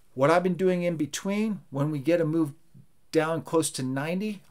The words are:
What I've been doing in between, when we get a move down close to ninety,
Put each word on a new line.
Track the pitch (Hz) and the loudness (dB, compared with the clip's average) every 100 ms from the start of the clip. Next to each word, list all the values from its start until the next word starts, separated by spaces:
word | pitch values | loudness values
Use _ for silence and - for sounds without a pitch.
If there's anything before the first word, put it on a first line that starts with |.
| _ | _
What | 127 139 | 2 4
I've | 175 | 4
been | 180 | 2
doing | 170 185 180 | 2 2 2
in | 175 165 | 0 -2
between, | 147 - 190 202 220 185 - | -4 -4 -4 -2 -2 -4 -8
when | 135 147 | -4 -2
we | 151 | -2
get | 135 170 | 0 2
a | |
move | 160 160 156 143 _ - - _ _ | 2 0 -2 -4 _ -20 -20 _ _
down | 156 156 165 | 0 0 -2
close | - 160 151 | 0 0 0
to | - | -2
ninety, | 127 135 151 180 214 202 - | -4 -4 -4 -4 -4 -8 -12